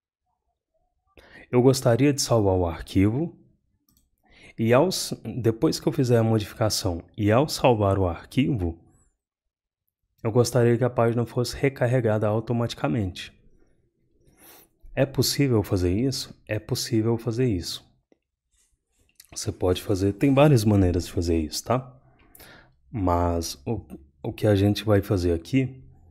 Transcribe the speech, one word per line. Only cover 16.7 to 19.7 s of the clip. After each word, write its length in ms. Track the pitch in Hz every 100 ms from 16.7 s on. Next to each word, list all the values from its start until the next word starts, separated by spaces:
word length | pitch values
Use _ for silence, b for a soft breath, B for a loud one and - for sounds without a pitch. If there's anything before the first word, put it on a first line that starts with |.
| 127 - 113 110 117
fazer 300 | 120 113 127
isso. 360 | 92 - - - _ _ _ _ _ _ _ _ _ _ _ _ _ _
Você 160 | - -
pode 300 | - 92